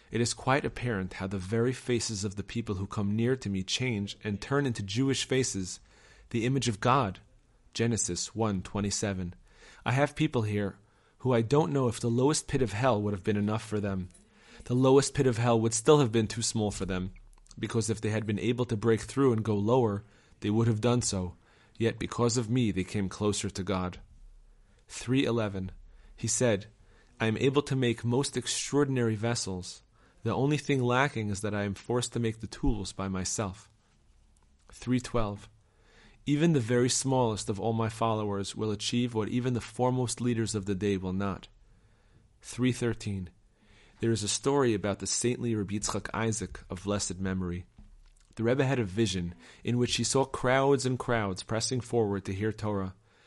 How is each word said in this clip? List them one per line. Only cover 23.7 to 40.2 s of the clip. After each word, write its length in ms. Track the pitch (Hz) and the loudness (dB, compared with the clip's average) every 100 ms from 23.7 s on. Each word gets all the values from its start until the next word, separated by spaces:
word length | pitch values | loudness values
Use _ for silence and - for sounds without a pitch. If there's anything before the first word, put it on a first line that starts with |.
| 92 90 - - - - - - - _ _ _ | -2 -2 -6 -16 -20 -20 -20 -20 -20 _ _ _
Three 380 | - - 131 | -12 -2 0
eleven. 480 | 120 117 104 98 95 - - - - | 2 0 -2 -4 -8 -10 -20 -20 -20
He 140 | - 117 | -8 -4
said, 380 | - 127 101 - - - - _ - | 2 2 2 -2 -18 -20 -20 _ -4
"I 60 | |
am 140 | 110 110 | -2 2
able 240 | 135 139 | 4 2
to 120 | - | 2
make 300 | 131 123 113 | 0 2 0
most 320 | 120 120 139 131 | 0 0 0 -4
extraordinary 800 | - - - 139 139 131 117 107 | -4 -6 0 2 2 2 0 0
vessels. 640 | 117 117 - 92 90 - _ _ - _ | -2 -2 -4 -8 -10 -14 _ _ -20 _
The 100 | 113 | -4
only 240 | 98 139 147 | 0 2 0
thing 240 | - 139 | 0 2
lacking 480 | 123 127 143 113 104 | 2 2 2 0 -4
is 100 | 95 | -4
that 140 | 104 | -2
I 80 | 104 | -2
am 100 | 101 | -2
forced 400 | 95 - 123 120 | -4 -2 -2 -2
to 80 | 127 | -2
make 200 | 113 110 | -2 -4
the 60 | 107 - | -10 -2
tools 340 | 139 107 92 | -2 0 -4
by 160 | - 95 | -6 -4
myself." 640 | 92 90 - 101 95 - _ _ _ _ _ _ _ _ _ - | -4 -4 -4 -4 -6 -16 _ _ _ _ _ _ _ _ _ -20
Three 300 | - 117 123 | -12 -2 -2
twelve. 480 | - 120 104 101 - - _ _ _ - - - - | 0 -2 -2 -4 -14 -20 _ _ _ -20 -20 -10 -2
"Even 260 | 147 170 | 2 4
the 80 | 147 | 4
very 300 | 113 123 123 | 4 2 4
smallest 580 | - 135 131 117 104 - | 2 2 2 2 0 -4
of 100 | 98 | -2
all 140 | 107 | -2
my 160 | 113 110 | 0 -2
followers 640 | 113 113 107 104 101 98 | 0 0 0 -2 -4 -6
will 160 | - 110 | -4 -4
achieve 440 | 101 - 123 123 | -2 -2 0 0
what 160 | 110 104 | -2 -2
even 240 | 123 123 | -2 0
the 80 | 120 | -2
foremost 580 | - - 127 127 120 - | -4 -2 0 0 -2 -2